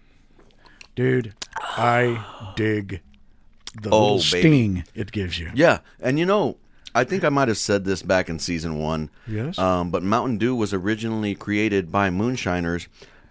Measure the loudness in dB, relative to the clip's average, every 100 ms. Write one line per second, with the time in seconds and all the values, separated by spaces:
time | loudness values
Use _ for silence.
0 | _ _ _ -20 _ _ -20 -20 -12 -2
1 | 0 0 -2 -10 -12 -10 -8 0 2 4
2 | 2 -2 -8 -14 -10 -2 0 -2 -4 -10
3 | -14 -20 -20 -20 -20 -20 -18 -12 2 4
4 | 6 4 2 4 6 6 4 0 -6 -10
5 | -8 -6 -6 -6 -6 2 4 4 -4 -6
6 | -2 0 2 2 0 -4 -14 -20 -4 -2
7 | 0 0 0 2 2 0 2 0 0 -2
8 | 2 0 0 -4 -4 -4 -4 -4 -2 -2
9 | -6 -10 -10 -6 -6 0 2 2 0 -2
10 | 0 0 0 0 0 0 -2 -2 -2 -4
11 | -4 -4 -4 -4 -2 0 2 0 0 0
12 | 0 0 -2 -2 -4 -2 -2 -4 -8 -20
13 | -20 -20 -8